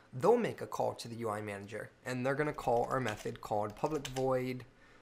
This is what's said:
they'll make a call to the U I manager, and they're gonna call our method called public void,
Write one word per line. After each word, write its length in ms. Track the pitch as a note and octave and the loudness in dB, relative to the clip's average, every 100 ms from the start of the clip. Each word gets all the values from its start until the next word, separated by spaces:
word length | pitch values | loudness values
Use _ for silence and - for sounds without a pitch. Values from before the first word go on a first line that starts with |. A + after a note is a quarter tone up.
| - | -14
they'll 240 | B2+ E3+ A#3+ | 2 6 6
make 260 | F3+ A2 | 4 -2
a 60 | A2+ | -4
call 260 | - A#2 A2+ | -2 -2 -2
to 120 | A#2 | -8
the 80 | A#2 | -4
U 140 | A2+ | -2
I 100 | G#2 | -2
manager, 520 | G#2+ G2+ G2+ G#2+ - - B2+ | -2 -6 -6 -8 -10 -10 -6
and 200 | B2+ B2+ | 0 0
they're 100 | C#3 | 2
gonna 160 | D3+ | 0
call 360 | C#3+ - A#2+ - | 0 2 2 4
our 100 | C3 | 2
method 400 | A#2 G#2 A#2+ A#2 | 0 -2 -6 -6
called 360 | - G#2 G#2+ - | -2 0 0 -2
public 300 | D3+ D3+ C3+ | -2 -2 -4
void, 580 | C3 C3 B2+ B2+ B2+ A#2+ - - - | 0 2 2 0 -6 -10 -20 -20 -20